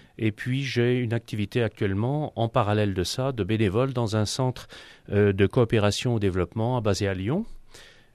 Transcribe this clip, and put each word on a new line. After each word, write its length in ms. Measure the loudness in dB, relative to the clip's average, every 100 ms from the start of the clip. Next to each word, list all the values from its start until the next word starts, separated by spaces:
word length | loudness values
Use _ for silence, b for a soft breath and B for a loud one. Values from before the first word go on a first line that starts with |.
| B -4
Et 120 | -2
puis 320 | -2 -4 -4
j'ai 360 | -2 0 2 2
une 120 | 0
activité 520 | -4 -4 -6 -2 0
actuellement, 680 | -2 0 -2 0 0 -2 -4 -2
en 120 | 0
parallèle 460 | 0 2 2 2
de 100 | 0
ça, 280 | -2 -2 -4
de 120 | -2
bénévole 480 | -2 2 2 2 0
dans 240 | 0 0 0
un 100 | -2
centre, 420 | -2 -2 -4 -12 B B B -2
euh, 220 | 2 4
de 140 | 4 2
coopération 680 | 4 2 4 2 0 -2
au 60 | 0
développement 600 | 0 0 -2 -2 -2 0
basé 280 | 0 0 0
à 80 | -2
Lyon. 300 | -2 -4 -4 -12 -18 b b b b